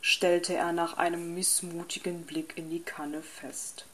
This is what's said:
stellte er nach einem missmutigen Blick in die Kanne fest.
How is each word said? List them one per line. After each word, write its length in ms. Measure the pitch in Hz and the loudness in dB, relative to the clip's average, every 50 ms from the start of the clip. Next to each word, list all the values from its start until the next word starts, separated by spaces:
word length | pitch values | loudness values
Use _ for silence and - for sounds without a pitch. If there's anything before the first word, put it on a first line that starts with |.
stellte 540 | - - - - - 180 175 175 175 - 180 | 4 2 2 6 6 6 6 6 4 2 2
er 180 | - - 170 170 | 2 2 2 4
nach 240 | 170 170 170 - | 2 2 0 2
einem 380 | - 175 175 170 170 170 170 170 | 2 2 2 2 0 -4 -4 -4
missmutigen 880 | 180 185 - - - - 175 170 170 175 - - - - 185 175 175 170 | 0 2 2 2 2 0 -2 -6 -6 -6 -6 -6 -4 -2 -4 -4 -4 -6
Blick 280 | - 202 165 156 - - | -4 -4 -4 -4 -4 -6
in 140 | - 165 160 | -8 -6 -4
die 120 | 165 165 165 | -4 -4 -4
Kanne 400 | - - - 151 147 147 156 156 | -6 -8 -6 -6 -4 -4 -6 -8
fest. 640 | - - - - 131 135 - - - - - - - | -10 -14 -10 -10 -10 -8 -8 -8 -8 -10 -12 -16 -16